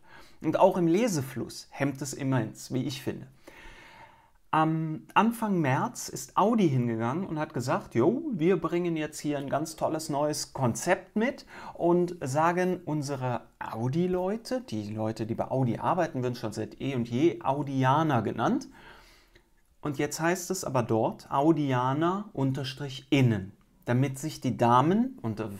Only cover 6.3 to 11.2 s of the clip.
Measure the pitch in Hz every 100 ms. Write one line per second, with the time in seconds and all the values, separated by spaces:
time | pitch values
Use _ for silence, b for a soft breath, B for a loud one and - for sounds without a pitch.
6.3 | - 196 240 175 131 120 113 117 147 196
7.3 | 156 151 139 123 180 - 117 139 254 320
8.3 | 202 160 185 170 175 175 160 151 - 151
9.3 | 143 139 139 156 - 139 156 156 139 151
10.3 | 147 - - 127 120 - 180 - -